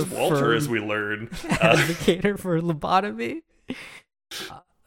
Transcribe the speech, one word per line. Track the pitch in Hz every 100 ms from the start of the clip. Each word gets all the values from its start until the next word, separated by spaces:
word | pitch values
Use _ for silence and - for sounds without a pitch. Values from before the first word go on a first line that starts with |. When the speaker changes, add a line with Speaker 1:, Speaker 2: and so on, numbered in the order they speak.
Speaker 1:
does | 151
Speaker 2:
a |
Speaker 1:
Walter, | 110 139 143
Speaker 2:
firm | 139 117
Speaker 1:
as | 147
we | 113
learn. | 107 107 104 107 113 -
Speaker 2:
<laughs> | 330
Speaker 1:
Uh, | - - 160
Speaker 2:
advocator | 143 170 - 175 202 196
for | 185 165
lobotomy. | 170 151 180 185 208 220 233 311 - _ - 254 - - _ _ _ - -
Uh, | - _ _